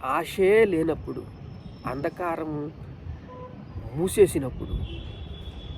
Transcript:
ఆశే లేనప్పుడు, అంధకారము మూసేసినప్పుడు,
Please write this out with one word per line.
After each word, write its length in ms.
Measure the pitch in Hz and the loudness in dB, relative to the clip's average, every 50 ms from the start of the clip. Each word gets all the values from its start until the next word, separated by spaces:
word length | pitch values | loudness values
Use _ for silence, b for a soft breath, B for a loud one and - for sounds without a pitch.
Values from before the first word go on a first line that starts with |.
| 135 | -2
ఆశే 580 | 131 143 160 160 - - 202 190 190 208 220 226 | 0 0 0 0 0 2 4 6 8 8 8 8
లేనప్పుడు, 580 | 202 175 160 160 160 147 135 - 135 131 - - - - - - - - - - - - - - | 8 6 4 4 2 0 0 -4 -6 -8 -8 -8 -10 -12 -14 -14 -14 -14 -12 -14 -14 -12 -8 -6
అంధకారము 840 | 120 127 139 147 165 - - 180 170 160 160 160 156 151 147 147 156 156 - - - - - - - - - - - 508 508 508 - - - - - - - - - 131 | -4 -4 -2 -2 -4 -4 -2 -2 -2 -2 -2 -2 -4 -4 -4 -4 -6 -8 -10 -12 -12 -12 -12 -10 -10 -10 -10 -12 -14 -14 -14 -14 -12 -12 -14 -14 -12 -10 -10 -10 -6 -2
మూసేసినప్పుడు, 760 | 151 175 190 - 220 190 - - 160 135 123 - - - - - - - - - - - - - - - - - - - - - - - - - | 0 0 4 8 8 8 8 8 2 -2 -2 -4 -6 -4 -4 -2 -4 -4 -4 -6 -8 -10 -10 -10 -10 -12 -12 -12 -12 -12 -12 -12 -12 -12 -12 -12